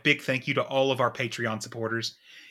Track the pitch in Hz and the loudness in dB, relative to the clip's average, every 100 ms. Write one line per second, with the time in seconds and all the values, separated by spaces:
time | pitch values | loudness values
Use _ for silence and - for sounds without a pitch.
0 | 156 143 - 131 135 135 120 135 135 127 | 2 2 2 -2 0 0 2 2 2 4
1 | 120 - 120 - 117 107 113 117 113 113 | 2 0 -6 -2 -2 -4 -6 -6 -2 -2
2 | 113 - - - - | -4 -8 -20 -20 -20